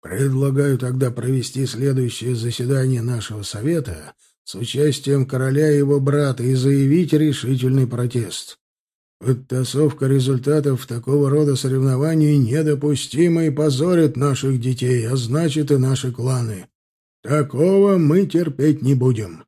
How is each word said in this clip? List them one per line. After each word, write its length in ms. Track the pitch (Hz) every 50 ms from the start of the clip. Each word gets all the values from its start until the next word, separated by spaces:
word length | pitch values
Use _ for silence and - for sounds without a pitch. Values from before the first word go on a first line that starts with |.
"Предлагаю 760 | _ 80 82 107 135 139 131 131 139 139 135 139 143 143 135 120
тогда 320 | 127 123 127 131 131 123
провести 560 | 120 - 113 123 135 131 117 - - 131 139
следующее 680 | 123 - 135 135 139 135 131 127 120 - - 120 123 127
заседание 680 | 113 113 117 113 - 123 127 139 135 131 131 131 120 113
нашего 400 | 120 123 117 101 - 107 107 101
совета 720 | - - 104 110 147 170 165 139 - 87 80 - - - _ _ _ _ _ _
с 100 | - -
участием 720 | - 123 117 - 131 147 151 135 - - 139 139 139 131
короля 440 | 135 - 127 131 135 131 143 156 156 147
и 60 | 143
его 220 | 143 139 143 143
брата 420 | 135 139 139 147 147 139 127 113 117
и 120 | 127 131
заявить 580 | 127 123 139 139 139 139 135 147 175 180 143 -
решительный 720 | 151 156 151 135 - - 117 135 123 123 127 131 135 131
протест. 720 | 117 120 120 123 120 - 123 113 90 85 - - - - _ _ _ _ _ _ _ _ _ _ _ _ _
Подтасовка 880 | - 123 131 110 - _ 127 127 131 120 - 139 156 147 143 - 135
результатов 720 | 135 135 139 127 131 139 123 117 143 147 156 139 143 135 120
в 60 | -
такого 420 | - 117 120 113 - 139 147 143 135
рода 260 | 139 151 151 143 135
соревнований 840 | 131 - 131 131 135 135 135 135 127 143 160 165 160 151 151 151 143
недопустима 1040 | 127 110 123 156 160 151 147 135 143 151 147 127 - - - 139 170 175 165 165 165
и 60 | 156
позорит 680 | 139 139 151 156 135 127 151 180 180 170 160 147 -
наших 420 | 123 139 143 139 131 - 135 135 123
детей, 480 | 117 131 127 117 123 127 127 120 113
а 80 | 113 131
значит 560 | 135 120 113 127 156 170 160 139 156 151 139
и 60 | 147
наши 340 | 135 127 131 135 127 - 127
кланы. 580 | 117 - 117 127 131 123 120 107 104 95 90 _ _ _ _ _ _ _ _ _ _ _ _
Такого 760 | 110 143 151 147 143 - 120 156 180 196 196 196 202 196 185
мы 280 | 165 143 151 185 196
терпеть 540 | 156 - 165 175 160 135 - 139 156 147 147
не 140 | - 131 143
будем". 500 | 127 123 131 123 107 107 92 85 80 -